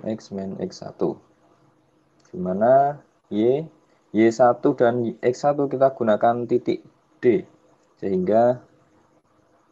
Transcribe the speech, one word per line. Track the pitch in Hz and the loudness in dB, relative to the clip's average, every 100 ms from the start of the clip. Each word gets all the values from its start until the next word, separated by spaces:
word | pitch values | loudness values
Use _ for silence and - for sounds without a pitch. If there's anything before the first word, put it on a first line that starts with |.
| 104 | -10
X | 110 - | -10 -10
min | 98 95 95 | -12 -10 -10
X | 92 - | -10 -12
satu, | 101 - 90 - _ _ _ _ _ _ _ _ _ _ _ | -14 -6 -6 -6 _ _ _ _ _ _ _ _ _ _ _
di | 180 | -10
mana | 90 95 113 - - 147 _ _ - | -6 0 4 4 2 -4 _ _ -8
Y, | 104 117 139 160 _ _ _ _ | -2 0 0 -4 _ _ _ _
Y | 104 113 | 2 2
satu | 113 123 123 147 131 | 4 2 4 0 2
dan | 120 123 117 - | 2 0 -4 -4
X | 123 123 | -2 -2
satu | 147 143 139 | -2 -2 -2
kita | 131 135 | 0 0
gunakan | - 113 104 117 120 120 | 0 0 2 2 0 -2
titik | 123 - 92 - _ _ _ | -2 -2 -8 -8 _ _ _
D, | 127 98 - _ _ _ _ _ | 0 0 -2 _ _ _ _ _
sehingga | 98 95 92 110 123 127 - _ _ _ _ _ _ _ _ _ _ | -4 -2 2 2 2 0 -6 _ _ _ _ _ _ _ _ _ _